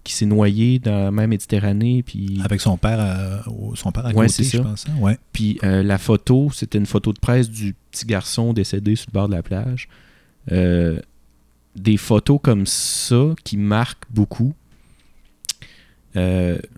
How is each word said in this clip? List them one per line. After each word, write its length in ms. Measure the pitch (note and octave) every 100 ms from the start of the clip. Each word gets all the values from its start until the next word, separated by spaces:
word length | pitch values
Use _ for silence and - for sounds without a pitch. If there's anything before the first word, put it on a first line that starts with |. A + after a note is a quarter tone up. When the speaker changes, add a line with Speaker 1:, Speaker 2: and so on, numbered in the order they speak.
| -
Speaker 1:
qui 80 |
s'est 120 | - G#2
noyé 540 | G#2 G#2 G#2 A#2 B2+
dans 260 | A#2+ G#2 G2
la 60 |
mer 160 | G#2 A2
Méditerranée. 760 | G#2 - G#2 G2+ G2+ A#2 B2
Puis 380 | B2 G2 G2 G2
Speaker 2:
Avec 180 | F#2+ G2+
son 160 | A2 F2+
père 220 | G#2+ A2+
à, 480 | G#2 F#2 F#2+ G2 A2+
au-, 260 | A2 G#2 A2
son 160 | F#3+
père 140 | A#2 A#2
à 40 |
Speaker 1:
Ouais, 40 | A2 A2+
Speaker 2:
côté, 20 |
Speaker 1:
c'est 140 | - C3
Speaker 2:
je 120 | A#2+
Speaker 1:
ça. 60 |
Speaker 2:
pense, 220 | B2+ G#2 -
hein. 60 | D3+
Ouais. 160 | G2+ A#2+ _
Speaker 1:
Puis, 260 | - G#2+ G#2 G2
euh, 180 | F#2+
la 140 | G2+ F#2+
photo, 520 | - G#2+ - B2+ D3
c'était 240 | - G#2+ G#2
une 80 | G2+
photo 260 | G#2 A2
de 80 | G2
presse 300 | - B2 A#2
du 260 | A2 G2+ - _
petit 140 | - A2+
garçon 480 | G2 - - A#2
décédé 420 | A2 F#2+ G2 G#2 A2
sur 120 | -
le 20 |
bord 140 | G2 G2+
de 60 | F2+
la 80 |
plage. 460 | - F#2 A#2+ B2+ - - _ _ _ _ -
Euh, 440 | F#2 F2+ F2 E2+ D#2+ - _ _ _ _ _ _ -
des 220 | G#2 G#2
photos 420 | - G#2+ - C#3
comme 240 | - G#2 G2
ça 720 | - - - - A#2+ D3 D#3+
qui 140 | - G2+
marquent 480 | G#2 G#2 B2 - -
beaucoup, 420 | G#2+ G#2 - B2 - _ _ _ _ _ - _ _ - - - - _ _ _ F#2+
euh, 420 | F2+ F#2 F2+ E2+ -